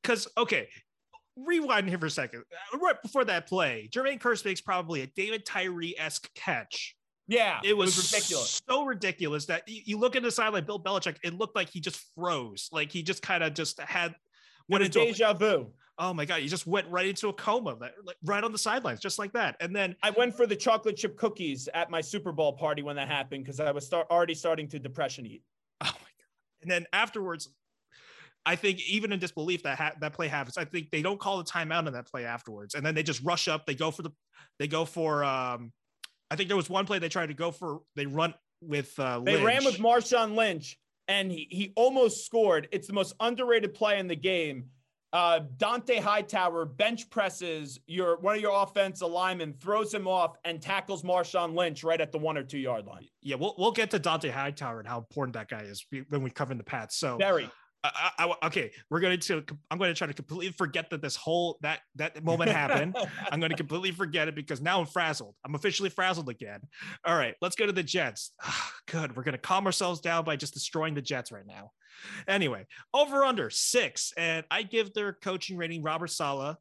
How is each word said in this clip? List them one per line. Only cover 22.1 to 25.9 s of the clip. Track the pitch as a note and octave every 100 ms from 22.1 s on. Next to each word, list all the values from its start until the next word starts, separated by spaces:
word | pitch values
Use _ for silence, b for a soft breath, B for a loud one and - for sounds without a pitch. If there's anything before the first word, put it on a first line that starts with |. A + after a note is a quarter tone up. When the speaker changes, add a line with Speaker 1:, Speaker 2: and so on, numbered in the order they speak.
| G3+ F3
Speaker 2:
Bowl | D#3 D3+
party | C3 D#3 D3
when | C#3+ C#3+
that | C#3
happened, | D3 C3+ C#3 C3+
'cause | C3+
I | D3+
was | C#3+ C#3
start-, | F3 D#3
already | E3+ E3+
starting | D#3+ E3+ D#3+ D3
to | D3+
depression | C3 C3 C#3 C3+
eat. | A2+ - _ _ _ _
Speaker 1:
Oh |
my | -